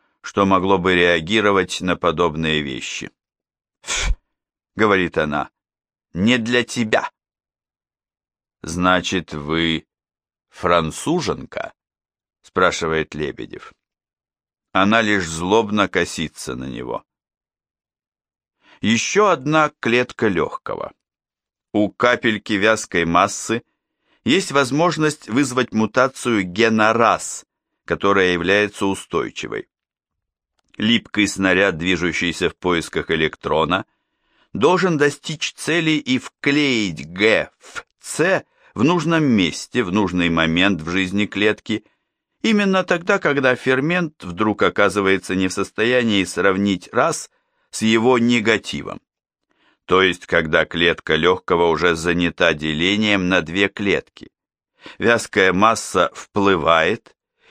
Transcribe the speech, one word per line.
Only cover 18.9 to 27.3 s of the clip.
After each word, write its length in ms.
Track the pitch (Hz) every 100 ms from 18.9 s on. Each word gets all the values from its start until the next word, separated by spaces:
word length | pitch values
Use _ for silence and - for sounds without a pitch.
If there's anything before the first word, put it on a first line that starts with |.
| 226 - 196 208
одна 420 | 156 135 156 151 -
клетка 480 | 117 123 123 - 113
легкого. 640 | 87 71 - - 50 50 - _ _ _ _ _ _ _
У 180 | 104 104
капельки 600 | - 120 117 117 107 -
вязкой 520 | 101 107 110 - 90
массы — 580 | 82 85 101 - - 113 - _ _ _ _ _
есть 280 | - 175 185
возможность 760 | 143 123 143 175 160 151 147 -
вызвать 440 | 117 135 123 123
мутацию 720 | 110 107 127 131 - 123 107
гена 480 | 92 92 113 110 107
рас, 540 | 113 113 85 -